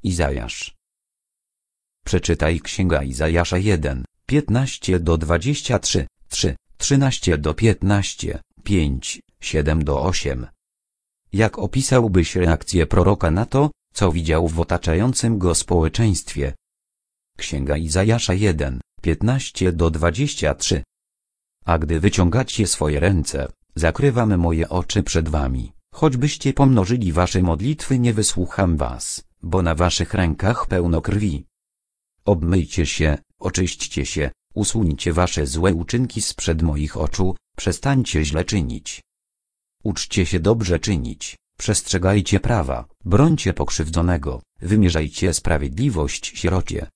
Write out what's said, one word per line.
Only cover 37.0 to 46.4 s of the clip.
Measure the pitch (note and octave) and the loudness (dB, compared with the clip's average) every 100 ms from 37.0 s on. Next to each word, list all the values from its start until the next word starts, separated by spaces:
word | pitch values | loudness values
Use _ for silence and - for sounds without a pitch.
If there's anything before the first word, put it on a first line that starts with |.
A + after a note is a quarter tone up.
| D#2 - F2+ D#2 _ - | -4 2 0 0 _ -6
przestańcie | - F2 C3+ C3+ A2+ D#2+ | -4 -2 0 0 2 0
źle | D2+ D2+ | 0 0
czynić. | F2+ G#2 C2+ A#1+ - - _ _ _ _ _ _ _ _ | 0 -2 -2 -6 -12 -16 _ _ _ _ _ _ _ _
Uczcie | G#2+ E2+ - - F2 | -6 -4 -4 0 0
się | F#2+ | 2
dobrze | E2 A2+ F#2+ E2+ | 2 2 2 0
czynić, | - F2+ B1+ - - - _ _ | 0 -2 -4 -10 -14 -16 _ _
przestrzegajcie | - G#2 - F#2 F#2 G#2 F2+ G2 | -2 -2 0 0 2 2 2 0
prawa, | G#2+ A#2 D2 B1 - _ | 2 0 -2 -6 -8 _
brońcie | - G2 D3+ D#3+ - | 2 6 6 4 0
pokrzywdzonego, | D#2+ C#2+ - D#2 E2+ E2+ F2 C#2 B1+ - _ | -2 -2 -2 -2 0 2 0 -2 -10 -14 _
wymierzajcie | E2+ G#2+ F#2+ E2 D#2 - F#2 | 0 4 4 2 -2 -2 -2
sprawiedliwość | D#2+ - D#2+ D2 C#2+ C#3 F#2 C#2+ - - | -2 0 0 0 -2 -2 0 -2 -4 -10
sierocie. | - | -4